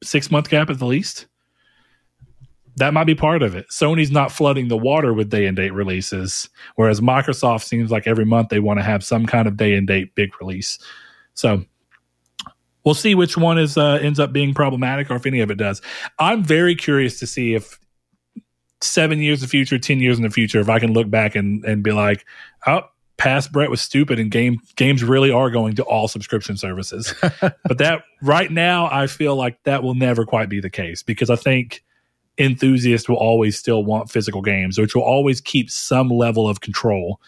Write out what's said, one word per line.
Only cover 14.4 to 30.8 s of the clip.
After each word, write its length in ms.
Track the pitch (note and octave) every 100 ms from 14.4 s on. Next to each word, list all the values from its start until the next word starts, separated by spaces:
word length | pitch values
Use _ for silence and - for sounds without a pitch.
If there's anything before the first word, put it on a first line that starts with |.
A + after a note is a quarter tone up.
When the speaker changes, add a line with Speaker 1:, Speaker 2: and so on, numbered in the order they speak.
| C#3+
Speaker 1:
problematic 560 | C#3 C#3 B2+ B2+ C#3 C#3
or 60 | B2
if 100 | C3
any 140 | B2
of 100 | G#2+
it 80 | G2+
does. 240 | G#2 G2 - - - -
I'm 240 | E3 A3+
very 320 | D#3+ D#3+ F3 E3+
curious 420 | - C#3 B2+ -
to 80 | A#2+
see 300 | - A#2+ A2+
if 240 | - - _ _ _ _ _ - - _ _ _
seven 380 | - - D#3 D#3
years 180 | D3 D3
of 80 | C3
future, 300 | C#3+ C3 C3
ten 200 | - C3+
years 180 | B2 A#2+
in 60 |
the 60 | A2
future, 300 | A#2+ A2 A2
if 100 | G#2
I 80 | A2+
can 160 | A2+
look 160 | A2+ G#2+
back 240 | A2 G#2+
and, 320 | G#2 G2+ G#2 A2
and 160 | G#2+
be 120 | G#2+
like, 340 | G#2 G#2 G2+ - - - _ -
"Oh, 140 | E3 - _ _ -
past 340 | C3 C3+ C3+
Brett 200 | C#3+ C#3+
was 100 | A#2+
stupid 380 | - C#3 D3 A#2
and 100 | A2
game, 300 | A2+ B2 A#2 - -
games 280 | C3 C#3
really 280 | A#2 C3+ C3+
are 180 | B2 C3
going 240 | A#2 A2 G#2
to 60 |
all 240 | - A2 A2
subscription 500 | G#2+ G2+ G#2+ - G2
services." 580 | G2 F#2 F#2+ - A2+ -
Speaker 2:
<laughs> 220 | F3 -
Speaker 1:
But 380 | F#3+ - - B2
that 240 | D3+ D#3+ - _
right 300 | C#3 D#3 E3+
now, 340 | E3 F3 F3+ E3
I 220 | C#3 C3+
feel 280 | - D3 C3+
like 280 | B2 -
that 180 | - C#3
will 140 | B2+ B2+
never 300 | B2+ A#2 A2+
quite 200 | A2+ G#2+
be 120 | G2+
the 100 | F#2+
case 320 | -